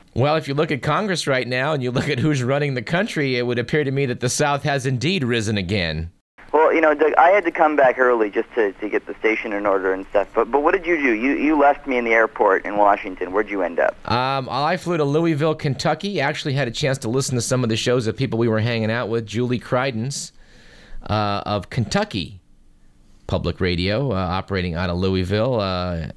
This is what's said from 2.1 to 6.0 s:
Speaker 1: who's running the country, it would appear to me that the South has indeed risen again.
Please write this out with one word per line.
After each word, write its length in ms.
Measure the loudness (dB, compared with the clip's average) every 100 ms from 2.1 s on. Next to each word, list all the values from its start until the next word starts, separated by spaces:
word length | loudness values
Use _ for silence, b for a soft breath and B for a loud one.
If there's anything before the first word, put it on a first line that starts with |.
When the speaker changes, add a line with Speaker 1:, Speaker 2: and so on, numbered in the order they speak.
| 0
Speaker 1:
who's 240 | 0 0
running 300 | 0 0 0
the 100 | -2
country, 540 | -2 -2 -2 -2 0 0
it 100 | 0
would 100 | -2
appear 280 | 0 0 0
to 60 |
me 140 | 0 0
that 120 | 0
the 100 | -2
South 340 | 0 0 0
has 220 | 0 -2 -2
indeed 380 | -2 0 0
risen 340 | 0 0 0 -2
again. 540 | 0 0 0 -2